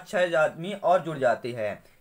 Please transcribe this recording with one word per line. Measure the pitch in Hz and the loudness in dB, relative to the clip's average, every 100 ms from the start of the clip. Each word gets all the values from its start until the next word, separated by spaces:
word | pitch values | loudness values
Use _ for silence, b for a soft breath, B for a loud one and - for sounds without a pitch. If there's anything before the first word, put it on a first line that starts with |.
| 185 | 0
छह | 185 180 165 | 0 2 2
आदमी | 151 160 180 | 2 -2 -10
और | 208 165 185 | -2 2 2
जुड़ | 165 143 | 2 0
जाते | 123 110 120 | 0 0 -4
हैं, | 120 104 92 b b | -6 -6 -6 b b